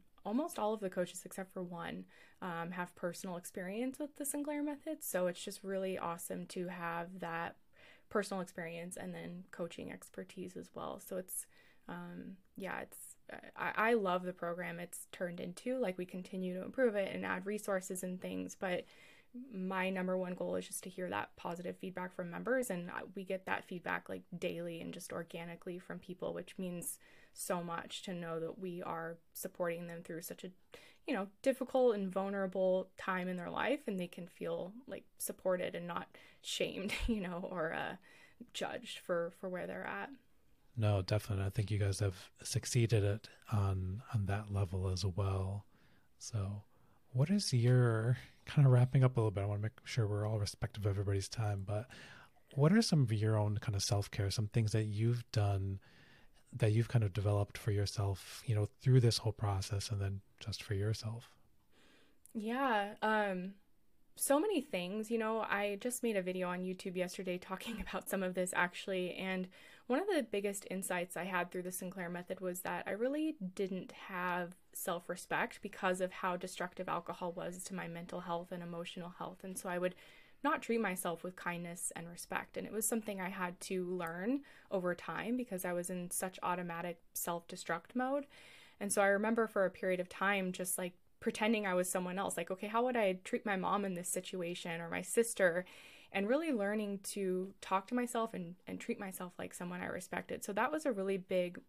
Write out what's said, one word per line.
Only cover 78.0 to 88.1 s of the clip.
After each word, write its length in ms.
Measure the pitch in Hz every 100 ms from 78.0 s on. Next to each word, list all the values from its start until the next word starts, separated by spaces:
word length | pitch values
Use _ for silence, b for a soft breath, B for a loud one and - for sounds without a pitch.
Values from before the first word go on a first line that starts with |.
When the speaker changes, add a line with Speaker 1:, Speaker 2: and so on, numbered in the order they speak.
| 175 175
Speaker 1:
health 300 | 175 170 180
and 120 | 180
emotional 500 | 175 170 175 185 175 -
health. 240 | 175 185
And 160 | 190 185
so 100 | 190
I 80 | 175
would 160 | 180 - B B B B
not 200 | 285 311
treat 180 | - 233
myself 420 | 208 185 180 170
with 120 | 180 185
kindness 560 | 175 175 175 175 - -
and 140 | 170
respect. 480 | 170 - - - 190
And 80 | 185
it 80 |
was 140 | 214 220
something 340 | 233 214 190
I 80 | 185
had 300 | 190 180 180
to 240 | - 190 180
learn 560 | 180 165 175 202 277 B B B
over 240 | 196 180 175
time 420 | - 165 190 254
because 280 | 240 185 180
I 80 |
was 180 | 175 175
in 180 | 180 175
such 300 | - 185 -
automatic 580 | - 180 175 165 175 170 -
self-destruct 840 | - - 170 - 185 - 170 - 240
mode. 300 | 254